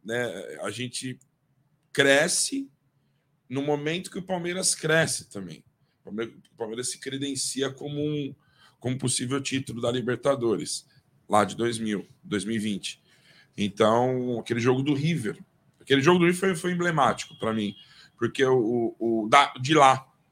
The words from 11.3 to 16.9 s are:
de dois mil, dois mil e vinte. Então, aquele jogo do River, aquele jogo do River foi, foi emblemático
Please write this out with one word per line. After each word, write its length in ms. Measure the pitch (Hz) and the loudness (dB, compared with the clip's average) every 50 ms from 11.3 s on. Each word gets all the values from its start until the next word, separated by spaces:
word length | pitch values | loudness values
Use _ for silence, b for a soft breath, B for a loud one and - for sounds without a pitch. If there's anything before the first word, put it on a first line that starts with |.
| 101 107 - | 2 2 2
de 100 | 95 - | 2 0
dois 240 | - 113 117 110 110 | -4 -2 -2 -2 -4
mil, 280 | 113 110 104 92 - _ - _ | -4 -2 -4 -4 -6 _ -20 _
dois 220 | - 95 101 101 90 | -8 -4 -4 -4 -2
mil 120 | 104 113 | -2 -4
e 20 | 110 | -4
vinte. 440 | 104 107 101 92 - - - _ b b b b b b b b b b b | -4 -4 -4 -6 -8 -10 -12 _ b b b b b b b b b b b
Então, 840 | - 101 101 - - 110 107 113 120 123 127 127 127 123 123 120 113 | -4 -4 -4 2 2 4 4 4 4 2 2 0 -2 -2 -4 -4 -6
aquele 200 | - - 117 120 | -4 -4 -2 0
jogo 220 | 117 127 127 131 | 2 2 2 2
do 120 | 135 147 143 | 2 0 0
River, 440 | 127 151 165 170 139 110 101 - - - _ _ _ _ _ _ _ | 0 0 -2 -2 -2 -4 -6 -8 -10 -14 _ _ _ _ _ _ _
aquele 220 | - - 135 139 | 0 2 2 4
jogo 160 | 135 160 180 180 | 6 6 6 6
do 60 | 170 | 6
River 140 | 175 180 180 | 4 4 2
foi, 140 | 190 190 185 | 0 -2 -2
foi 160 | 160 180 180 | 0 -2 -4
emblemático 680 | 180 175 175 175 | -2 0 0 0